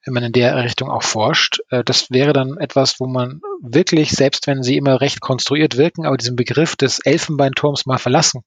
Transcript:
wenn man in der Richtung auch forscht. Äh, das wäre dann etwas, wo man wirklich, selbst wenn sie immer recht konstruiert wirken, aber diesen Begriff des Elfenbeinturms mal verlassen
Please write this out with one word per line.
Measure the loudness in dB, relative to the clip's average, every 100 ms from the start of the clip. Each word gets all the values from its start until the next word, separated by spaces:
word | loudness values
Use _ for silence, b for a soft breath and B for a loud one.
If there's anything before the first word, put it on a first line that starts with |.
| -4
wenn |
man | -4
in | 0
der | 2 2 2
Richtung | -2 -4 -4
auch | -4
forscht. | -4 0 0 2 0 -4 -2
Äh, | -2
das | 0 -2 0
wäre | 2 4
dann | 2 0 -6
etwas, | -2 0 0 0
wo | -4
man | -2 -4 -8 -12 -12
wirklich, | 0 0 2 2 2
selbst | 2 2 2 -2
wenn | -2
sie | 0 0
immer | 2 2
recht | 2 -2
konstruiert | -4 -4 0 0 2 2
wirken, | 0 2 -2
aber | -2
diesen | -2 -4
Begriff | -2 0 0 0
des | -2 0
Elfenbeinturms | 0 0 0 0 0 2 -2 -2 -2
mal | -2
verlassen | 2 2 2 -2